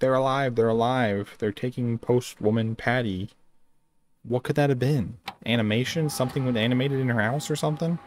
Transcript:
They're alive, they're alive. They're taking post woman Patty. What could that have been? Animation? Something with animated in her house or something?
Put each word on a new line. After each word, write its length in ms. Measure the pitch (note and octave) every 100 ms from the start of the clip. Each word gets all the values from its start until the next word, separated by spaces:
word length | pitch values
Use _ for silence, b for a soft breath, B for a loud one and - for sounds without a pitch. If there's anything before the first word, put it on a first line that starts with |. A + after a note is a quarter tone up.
They're 140 | C3
alive, 400 | C3 C3+ C3+ C#3
they're 140 | A#2 A2+
alive. 680 | A2+ A#2 B2+ A#2 G2+ G2 -
They're 140 | A2
taking 460 | G2+ B2+ B2 A#2+ A2+
post 420 | - B2 - -
woman 340 | G#2 A2+ A2 A2+
Patty. 540 | - B2 A#2 F#2 G#2 _ - _ _ _ _ _ _ _
What 200 | - B2
could 140 | - C#3+
that 140 | C#3+
have 80 | C3
been? 400 | B2 D3 G2+ - - -
Animation? 640 | - A#2 G#2+ G#2+ B2+ E3+ D#3
Something 340 | - B2+ C#3+
with 120 | B2+ A#2+
animated 420 | A2+ B2+ C3+ C3+
in 100 | C3
her 140 | A#2
house 280 | G#2+ C#3 -
or 60 | D3+
something? 420 | D#3 D3+ E3 E3+